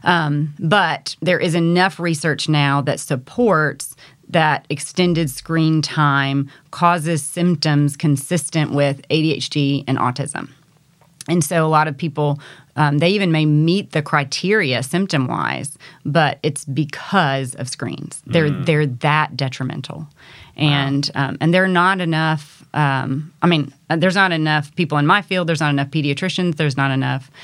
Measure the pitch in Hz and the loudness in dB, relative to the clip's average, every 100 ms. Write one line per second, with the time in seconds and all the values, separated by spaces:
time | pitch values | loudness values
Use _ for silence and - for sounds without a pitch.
0 | - 175 151 147 151 - 160 208 165 147 | 0 0 0 -2 -4 -4 0 2 2 -2
1 | - - 175 180 180 170 165 175 190 - | -8 -6 -2 0 0 0 2 2 2 0
2 | 170 156 160 139 - 151 143 143 139 - | -4 -2 -2 -2 0 4 4 2 0 -4
3 | - 135 - - 240 156 151 - - - | -4 -6 -4 0 2 2 0 -4 -14 -18
4 | - _ - 170 156 143 - 147 - - | -20 _ -2 2 2 0 -4 -8 -6 0
5 | 180 165 151 - - 160 160 156 147 - | 2 2 -2 -4 -4 0 2 2 0 2
6 | 147 139 139 139 139 - _ - 175 175 | 2 2 0 -2 -4 -8 _ 0 2 2
7 | 156 156 - 175 180 160 156 147 143 147 | 0 -2 -4 -2 0 2 2 2 2 2
8 | 160 135 - 175 - 160 147 143 143 131 | 0 0 0 -2 -2 -2 0 2 0 0
9 | - 156 160 - - 151 139 139 - 131 | -2 0 2 0 -2 0 0 0 -2 -2
10 | 123 123 - - - - _ _ _ _ | 0 -2 -6 -8 -12 -16 _ _ _ _
11 | _ - - 175 - 170 156 156 156 147 | _ -12 -2 0 2 2 2 4 2 -2
12 | 165 - 147 143 - - - - 147 147 | -4 -2 0 -2 -6 -20 -10 -2 0 4
13 | 170 208 185 156 151 151 160 196 196 156 | 2 2 2 2 4 4 4 2 0 -4
14 | 151 151 139 - 180 220 151 120 127 170 | -2 -2 -2 -4 0 0 2 0 -2 -2
15 | 196 147 127 107 62 65 147 - - - | 0 0 0 -2 -4 -4 -8 -14 -20 -10
16 | 151 156 147 - 151 147 139 135 151 - | -2 2 2 0 -4 -4 -6 -4 -4 -6
17 | - 202 147 135 127 - 123 - - - | -2 0 2 0 -4 -8 -10 -8 -8 -8
18 | - - - 170 151 139 135 151 147 120 | -12 -14 -2 2 2 0 0 0 0 0
19 | 151 151 151 131 135 - 131 - - 156 | 0 0 0 -4 -6 -4 -8 -8 -10 -12
20 | 151 _ - - - - 151 143 135 139 | -14 _ -20 -20 -16 -2 0 2 0 -2
21 | 143 - 135 - 160 180 190 180 180 190 | -2 -2 -4 -2 2 2 2 2 2 2
22 | 170 156 160 156 - - - - 143 135 | 0 0 0 -2 -6 -20 -8 -2 0 0
23 | - 135 156 - - 160 135 - - 160 | -2 -6 -8 -2 0 0 -2 -8 -4 0
24 | 185 190 190 160 156 151 147 - 170 147 | 2 2 2 2 0 0 -2 -4 -2 2
25 | 147 202 - 185 165 156 151 139 139 160 | 2 2 0 -2 -2 0 0 0 0 -2
26 | 147 135 185 - 180 151 151 131 139 131 | -2 -2 -4 -2 -2 0 -2 0 0 0
27 | 131 131 - - | -2 -4 -8 -20